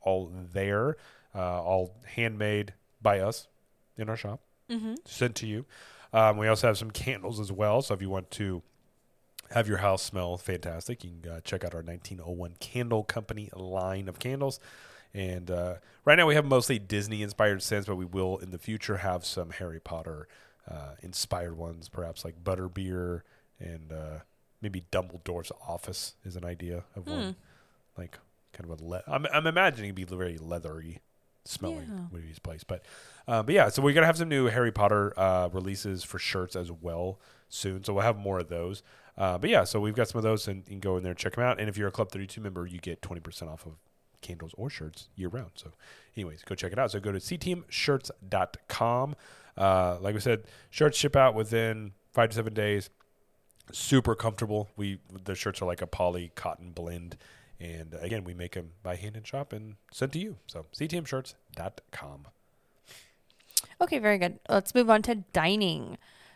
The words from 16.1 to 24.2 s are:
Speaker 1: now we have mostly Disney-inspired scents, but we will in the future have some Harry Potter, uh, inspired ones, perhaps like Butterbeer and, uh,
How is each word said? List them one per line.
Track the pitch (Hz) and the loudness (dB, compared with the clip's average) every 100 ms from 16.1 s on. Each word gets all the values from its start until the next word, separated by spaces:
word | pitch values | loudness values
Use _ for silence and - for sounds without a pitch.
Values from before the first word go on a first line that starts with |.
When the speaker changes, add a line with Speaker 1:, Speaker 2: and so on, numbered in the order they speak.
| 160 | 10
Speaker 1:
now | 160 | 10
we | 151 | 8
have | 143 | 8
mostly | 131 117 117 | 6 6 0
Disney-inspired | 95 104 104 107 104 - 107 98 | 0 -2 0 -4 -4 4 4 4
scents, | - 104 101 | 0 -2 -2
but | 92 | -4
we | 90 | -4
will | 95 92 92 | -2 0 -2
in | 92 | -6
the | 90 | -12
future | - 110 - 98 | -6 -6 -2 -2
have | 95 90 - | 0 -2 -4
some | - 85 | -6 -6
Harry | - 90 80 | -6 -8 -10
Potter, | - 82 82 76 76 - - _ - | -10 -10 -8 -12 -14 -20 -20 _ -14
uh, | 78 69 69 | -14 -12 -14
inspired | 87 92 - 87 87 82 | -10 -6 -2 -2 -4 -6
ones, | 85 82 82 | -10 -10 -14
perhaps | - 85 82 | -8 -8 -8
like | 85 82 | -12 -8
Butterbeer | 90 95 92 92 95 90 87 87 - _ _ - | -4 -2 -4 -6 -4 -4 -4 -6 -8 _ _ -14
and, | 87 82 78 | -12 -12 -12
uh, | 78 78 78 | -10 -10 -12